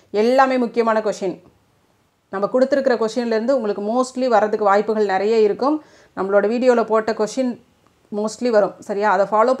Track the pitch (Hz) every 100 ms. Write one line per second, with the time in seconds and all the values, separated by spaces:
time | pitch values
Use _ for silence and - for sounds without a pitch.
0 | _ 202 233 262 269 254 233 240 226 220
1 | 208 190 190 156 _ _ _ _ _ _
2 | _ _ - 196 202 254 262 277 262 226
3 | 220 247 233 220 233 269 214 202 208 247
4 | 254 254 254 214 214 208 202 202 208 214
5 | 202 190 208 226 208 190 262 302 - _
6 | _ - 190 202 208 240 254 240 214 220
7 | 220 220 208 262 254 220 _ _ _ _
8 | - 208 214 - 240 214 180 - - 202
9 | 190 190 190 214 247 254